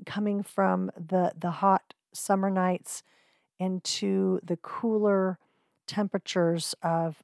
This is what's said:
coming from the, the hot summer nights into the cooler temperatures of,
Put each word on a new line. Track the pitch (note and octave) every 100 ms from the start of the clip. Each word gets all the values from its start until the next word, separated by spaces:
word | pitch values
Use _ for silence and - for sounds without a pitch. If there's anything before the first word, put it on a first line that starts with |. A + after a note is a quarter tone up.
| -
coming | G#3 G#3 G3+
from | G3+ - F#3+ F#3 F#3 -
the, | E3 F#3 F3+ E3
the | F3
hot | D#3+ G3 F#3+ - - _
summer | - - G3 G3
nights | F#3 F#3 F3+ - - - _ _ _ _ _
into | F#3 F#3 - - G3+ F#3+ F#3+ F#3
the | F3 E3+
cooler | - - A#3 G#3+ G#3 G3 F#3+ F3+ _ _ _ _ -
temperatures | G#3 G3+ G3 - F#3 E3+ E3+ - -
of, | E3 E3 E3 D#3